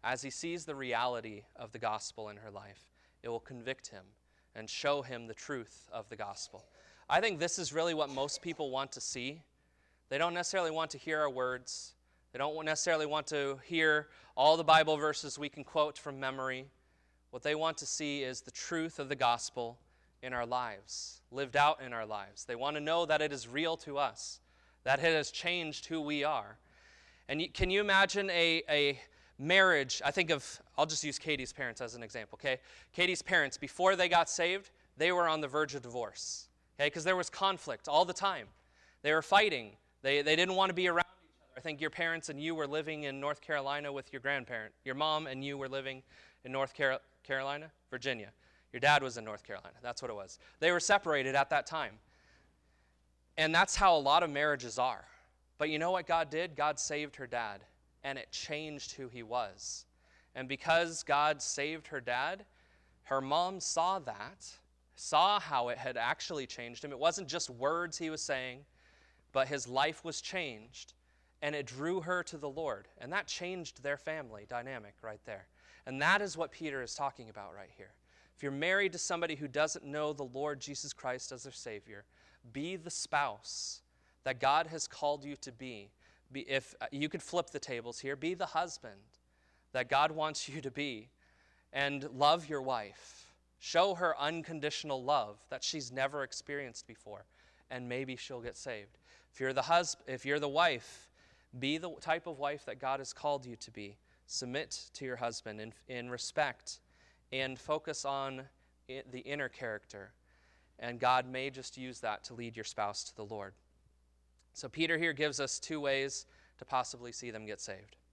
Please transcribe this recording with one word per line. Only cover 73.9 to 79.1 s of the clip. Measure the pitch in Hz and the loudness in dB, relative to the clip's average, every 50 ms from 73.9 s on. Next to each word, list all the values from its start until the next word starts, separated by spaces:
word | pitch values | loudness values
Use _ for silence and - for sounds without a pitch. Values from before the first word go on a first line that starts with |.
| 143 | -4
family | 143 - 165 156 160 143 117 110 104 104 | -4 -4 -6 -6 -6 -8 -10 -14 -16 -12
dynamic | 101 123 120 120 131 135 120 107 104 - _ | -8 -8 -8 -6 -6 -10 -10 -12 -14 -20 _
right | - 113 107 107 _ | -12 -12 -12 -12 _
there. | - 107 98 95 _ _ _ _ - - - _ | -12 -12 -12 -12 _ _ _ _ -20 -20 -16 _
And | - 131 135 | -8 -2 2
that | 143 165 190 202 | 4 4 4 4
is | 208 190 143 | 2 -2 -2
what | 160 170 143 | -4 -4 -4
Peter | - - 165 151 139 135 123 | -4 -8 -6 -6 -4 -4 -6
is | 117 - | -6 -6
talking | - 143 139 - - 120 110 | -4 -4 -4 -4 -6 -16 -16
about | 104 107 101 95 82 | -14 -14 -14 -14 -14
right | 101 98 - - | -16 -16 -18 -18
here. | - 101 104 _ _ _ _ _ - _ _ _ | -20 -20 -20 _ _ _ _ _ -20 _ _ _
If | _ - | _ -6
you're | 139 139 | -4 -2
married | 139 156 175 185 196 202 190 165 | 0 0 2 4 4 2 2 0
to | |
somebody | 170 - - | -2 -4 -2